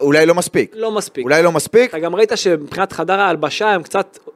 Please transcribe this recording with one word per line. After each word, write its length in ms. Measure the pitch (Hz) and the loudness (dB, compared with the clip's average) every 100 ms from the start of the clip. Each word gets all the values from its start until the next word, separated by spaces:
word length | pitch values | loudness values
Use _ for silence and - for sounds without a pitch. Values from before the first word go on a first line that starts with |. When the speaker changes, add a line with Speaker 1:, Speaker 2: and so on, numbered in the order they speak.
Speaker 1:
אולי 240 | 143 151 160 | 2 4 4
לא 100 | 175 | 2
מספיק. 360 | 170 170 101 220 | 0 -2 -2 -4
Speaker 2:
לא 160 | 220 | -4
מספיק. 320 | 208 - 143 | -4 -6 -6
Speaker 1:
אולי 200 | 123 156 | 0 2
לא 80 | 170 | 2
מספיק. 380 | 160 - 220 247 | 0 0 2 2
Speaker 2:
אתה 100 | 160 | -2
גם 160 | 165 180 | -4 0
ראית 160 | 220 226 | 0 0
שמבחינת 560 | 185 160 143 180 190 | 0 -2 -4 -6 -6
חדר 280 | - 165 196 | -4 -2 0
ההלבשה 500 | 196 160 151 - 214 | 0 -2 -4 -2 0
הם 140 | 190 | -2
קצת 340 | 143 196 190 - - | -2 -4 -6 -10 -20